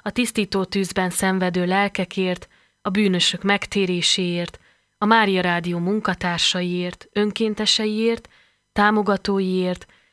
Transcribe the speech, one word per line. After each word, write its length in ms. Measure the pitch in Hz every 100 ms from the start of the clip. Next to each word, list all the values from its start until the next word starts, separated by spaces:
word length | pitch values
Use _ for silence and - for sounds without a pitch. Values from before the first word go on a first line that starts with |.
| 208
a 40 |
tisztító 540 | 247 233 - 196 196
tűzben 460 | 185 196 185 196 185
szenvedő 560 | - 190 190 180 180 175
lelkekért, 840 | 196 202 196 180 - 185 180 - _ _ _
a 80 | 202
bűnösök 520 | 196 202 180 - 180
megtéréséért, 1160 | 196 202 - 202 185 175 - - 180 175 170 - _ _ _ _
a 60 |
Mária 360 | 208 226 202 185
Rádió 380 | 180 175 175 170
munkatársaiért, 1300 | 175 214 - - 180 170 - 180 180 180 180 - -
önkénteseiért, 1160 | 202 208 202 220 208 208 - 214 214 226 233 - _ _ _ _
támogatóiért, 1120 | - 208 214 202 196 - 196 185 185 180 180 - _ _